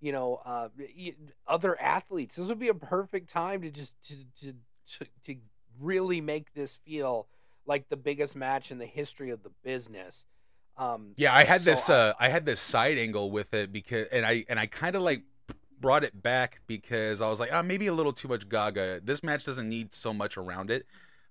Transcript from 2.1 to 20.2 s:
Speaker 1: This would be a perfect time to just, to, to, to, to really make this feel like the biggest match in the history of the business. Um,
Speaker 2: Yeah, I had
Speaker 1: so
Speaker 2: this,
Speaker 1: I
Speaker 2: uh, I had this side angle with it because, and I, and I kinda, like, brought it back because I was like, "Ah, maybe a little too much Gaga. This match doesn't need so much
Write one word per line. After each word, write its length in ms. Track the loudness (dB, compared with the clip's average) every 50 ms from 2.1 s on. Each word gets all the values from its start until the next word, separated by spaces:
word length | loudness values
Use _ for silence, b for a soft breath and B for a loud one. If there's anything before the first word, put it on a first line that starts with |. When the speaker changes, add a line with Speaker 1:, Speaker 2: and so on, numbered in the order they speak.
| -6 -6 -6 -6 -6
Speaker 1:
This 120 | -8 -6 -4
would 100 | -4 -2
be 80 | 0
a 60 | 0 0
perfect 560 | 0 0 -2 -2 -2 -2 -2 -6 -8 -8 -4
time 320 | -4 -4 -4 -2 -4 -6
to 100 | -6 -10
just, 240 | -12 -12 -14 -16 -16 -20 -20 -18
to, 60 | -18 -18 -20 -20 -20 -16
to, 120 | -16 -14 -14 -16 -20 -20 -20 -20 -20 -18 -14 -14
to, 60 | -14 -16 -16 -20 -14
to 80 | -14 -14 -14 -14 -20 -20 -20 -20 -20 -16 -8
really 400 | -4 0 0 2 2 2 0 0
make 340 | 0 -2 -4 -4 -4 -8 -8
this 220 | -8 -8 -8 -8 -16 -14
feel 420 | -10 -6 -2 0 0 0 -2 -4 -6 -16 -20 -20 -20 -20 -12 -4
like 220 | -2 -2 -2 0
the 80 | -4 -8
biggest 400 | -4 -2 -4 0 0 -2 -2 -2
match 340 | -6 -4 -2 -2 -2 -4 -6
in 100 | -12 -12
the 60 | -12
history 440 | -10 -8 -8 -8 -8 -8 -10 -8 -8
of 140 | -8 -8 -10
the 80 | -18 -20 -14 -8
business. 640 | -6 -6 -6 -8 -10 -14 -16 -16 -16 -18 -20 -20 -20 -20 -20 -20 -20 -20 -20 -20 -18 -8
Um, 400 | -6 -4 -4 -4 -4 -8 -10 -2
Speaker 2:
Yeah, 180 | 2 4 8 10
I 120 | 10 10
had 160 | 10 8 6
Speaker 1:
so 100 | 6 6
Speaker 2:
this, 180 | 6 6 6 8
Speaker 1:
I 40 | 8 8 8 6
Speaker 2:
uh, 40 | 4 4
I 80 | 2
had 180 | 4 4 2 0
this 140 | 0 0 0
side 380 | 0 2 4 4 4 4 2
angle 340 | 2 0 -2 -2 -2 -2 -2
with 220 | -2 -4 -4 -2 -2
it 180 | -2 -2 -2
because, 360 | -6 -10 -8 -4 -4 -4 -2 0
and 140 | 0 2 4
I, 180 | 4 2 2 2 -2
and 100 | -2 -2
I 60 | -2
kinda, 340 | -2 -4 -4 -4 -2 0 2
like, 240 | 2 2 2 0 -2 -12 -20 -20 -18 -18 -18 -18 _ -20 -10 -2
brought 240 | 2 4 4 4 4
it 180 | 0 -4 -2
back 400 | -2 0 2 2 2 0 -4 -10 -10
because 540 | -8 -8 -8 -6 -4 -4 -2 0 -2 -2 0
I 80 | 0 -2
was 100 | 0 -2
like, 120 | -2 0 0
"Ah, 80 | 0
maybe 260 | 0 0 0 0 0
a 60 | 0 0
little 200 | 0 0 0 -2
too 140 | -4 -4
much 220 | -4 -4 -4 -4 -2
Gaga. 520 | -2 0 0 0 0 -2 -2 -2 -4 -6 -4
This 200 | -4 -4 -4 -2
match 220 | -2 -4 -2 -4
doesn't 220 | -6 -6 -6 -4 -4
need 240 | -4 -6 -6 -8 -8
so 200 | -6 -4 -4 -4
much 240 | -2